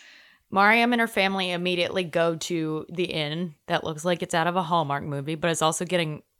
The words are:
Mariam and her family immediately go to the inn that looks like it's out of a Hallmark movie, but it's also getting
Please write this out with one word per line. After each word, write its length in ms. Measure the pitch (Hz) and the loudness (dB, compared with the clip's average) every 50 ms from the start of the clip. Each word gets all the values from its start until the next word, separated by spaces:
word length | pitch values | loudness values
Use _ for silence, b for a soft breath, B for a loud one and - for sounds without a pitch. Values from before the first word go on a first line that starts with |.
| b b b b b b b b b _ - | b b b b b b b b b _ 2
Mariam 400 | 190 196 208 220 233 233 240 247 | 4 6 6 6 6 4 4 4
and 80 | 240 | 2
her 80 | 226 226 | 0 0
family 420 | - 214 190 190 196 190 185 180 | 2 2 2 2 2 0 0 -2
immediately 540 | 180 175 175 180 180 175 175 - - 190 185 | -2 -2 0 0 2 2 0 0 0 -2 -2
go 320 | 165 - 175 165 170 165 | 0 0 2 2 2 2
to 500 | 160 - - 175 165 160 156 156 156 - - | 0 -2 -4 -2 -2 -2 -2 -2 -4 -6 -6
the 180 | 165 170 180 | -6 -4 -4
inn 500 | 160 - 156 151 147 151 165 180 175 151 _ _ | -2 -2 -4 -4 -4 -4 -4 -4 -6 -8 _ _
that 160 | - 170 160 - | -4 -4 -2 -2
looks 220 | - 160 151 151 | -4 -6 -4 -2
like 180 | 180 180 170 190 | -2 -2 -2 -2
it's 100 | 160 - | -2 0
out 140 | 170 160 | 0 0
of 80 | 170 175 | 0 0
a 80 | 185 180 | 0 0
Hallmark 400 | 156 175 170 156 139 143 143 - | 0 2 0 2 0 -2 -4 -4
movie, 320 | 156 143 143 139 143 160 | -6 -6 -6 -6 -6 -4
but 160 | 160 156 175 | -2 -2 -2
it's 120 | 165 156 160 | 0 2 2
also 220 | 156 160 - 180 | 0 0 0 -2
getting 380 | 165 175 175 170 156 151 143 - _ _ _ | -2 0 0 0 -2 -6 -10 -14 _ _ _